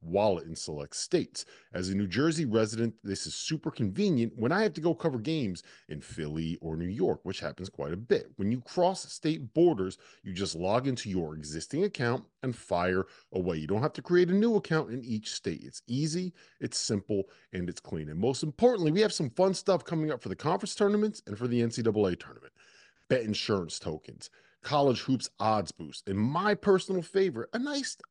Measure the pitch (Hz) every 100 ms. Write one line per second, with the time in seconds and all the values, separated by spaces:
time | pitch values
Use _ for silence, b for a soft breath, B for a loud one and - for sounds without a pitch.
0 | 82 95 107 87 78 80 - 73 71 -
1 | - 170 - - - B B 90 92 98
2 | 98 101 160 160 135 110 107 110 117 -
3 | 101 98 80 - - 156 156 - 101 110
4 | 208 131 113 - 117 190 214 156 165 -
5 | 165 127 110 160 107 85 - B B 76
6 | - - 76 78 82 85 82 80 87 113
7 | 170 - 90 - 78 - 95 - 71 90
8 | 120 190 - - 101 127 - 180 175 185
9 | - - 156 160 123 156 175 113 95 -
10 | b b - 90 92 80 90 117 135 123
11 | 107 92 78 78 73 80 - 143 202 -
12 | 120 127 - - 131 120 - 87 90 92
13 | 92 B B 95 90 80 78 107 147 -
14 | - 175 175 196 233 208 - 160 110 127
15 | 120 110 - - 95 78 - - - 127
16 | 156 170 185 - b b 131 - - 104
17 | - 101 95 b b 92 87 - - 82
18 | 76 80 117 131 156 - 247 220 156 180
19 | 214 - 139 - 190 185 - 175 - 160
20 | 156 131 - - 147 294 - - 202 208
21 | 214 - - 104 123 120 117 123 113 107
22 | 101 87 - - 67 _ b b b b
23 | b 127 110 101 - 101 82 - 82 78
24 | - - - b b b - 143 139 117
25 | - 131 - - 107 107 82 - 76 -
26 | - 98 117 160 208 202 202 190 - 185
27 | 160 196 190 113 - 240 285 285 247 -
28 | -